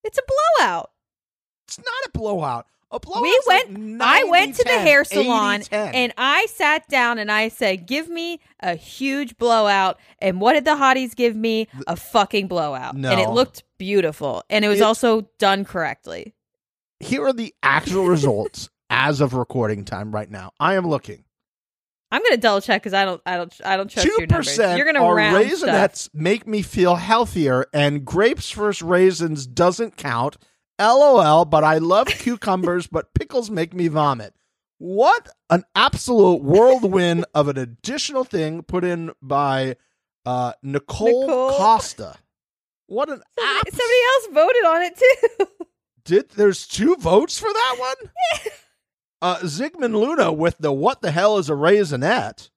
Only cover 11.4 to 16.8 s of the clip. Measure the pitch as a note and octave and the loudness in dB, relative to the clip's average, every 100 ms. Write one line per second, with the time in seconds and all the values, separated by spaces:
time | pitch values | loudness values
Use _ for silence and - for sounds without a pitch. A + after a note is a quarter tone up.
11.4 | A3+ A3 A3 C3 - E3+ - A3+ F#3+ G#3+ | -4 -4 -6 -10 -10 -10 -2 0 0 -2
12.4 | F#3+ F3 D3+ C3 B2+ C3+ C3 - A3 A#3 | -4 -4 -4 -6 -10 -6 0 0 2 0
13.4 | - - _ _ F#3+ G3+ E3 D3+ C#3+ F#2+ | -2 -4 _ _ -2 0 0 -4 -6 -6
14.4 | - G#3+ G#3+ G3+ G#3+ A3+ A#3+ A3 G#3 _ | -4 -2 2 4 2 2 0 0 -4 _
15.4 | G3 G3 G3 F3+ D#3 - - E2+ - _ | 0 0 -4 -6 -6 -8 -14 -14 -16 _
16.4 | _ _ _ _ | _ _ _ _